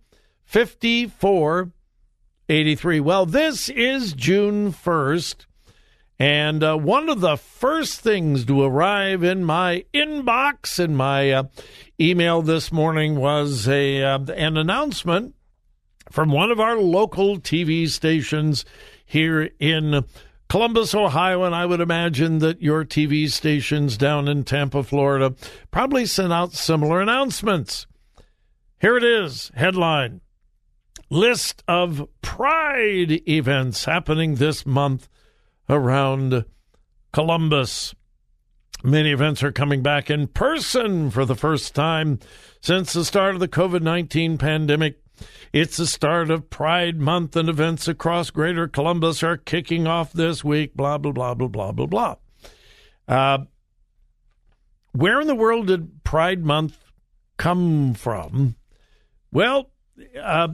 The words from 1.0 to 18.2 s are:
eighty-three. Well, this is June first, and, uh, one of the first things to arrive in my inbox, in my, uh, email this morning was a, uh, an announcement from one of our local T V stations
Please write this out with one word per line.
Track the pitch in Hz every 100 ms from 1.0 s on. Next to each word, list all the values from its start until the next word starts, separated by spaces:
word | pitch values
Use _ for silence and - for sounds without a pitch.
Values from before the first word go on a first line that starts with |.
| 240 - 196 185 151 175 180 - _ _ _ _ _ _ -
eighty-three. | 156 156 147 175 156
Well, | 143 190 175
this | 254 311 233 -
is | 269 247 269 214
June | 139 131 196 208 208 202
first, | - 175 165 135 165 - - _ _ _ _ _ _ _ -
and, | 139 147 151 156
uh, | 156 156
one | 147 262 320
of | 240
the | 175 147
first | - - 254 320 262 -
things | 226 202 156 139
to | 117 139
arrive | 135 135 185 202 196 185
in | 175 190
my | 170 165 180 175 -
inbox, | 285 302 294 247 233 285 269 - -
in | 170
my, | 139 135 139 139
uh, | 135 131 - - - - -
email | 165 175 170 170
this | 160 160 -
morning | 165 156 160 151 147
was | 139 147 147 131 113
a, | 143 139 135
uh, | 135 139 135
an | - 156 156
announcement | 160 240 294 - 175 180 254 - _ _ _ _ _ _ -
from | - 156
one | 139 208
of | 226
our | 220 226
local | 185 185 220 - 196 196
T | - 165
V | 160 165 160
stations | - 160 160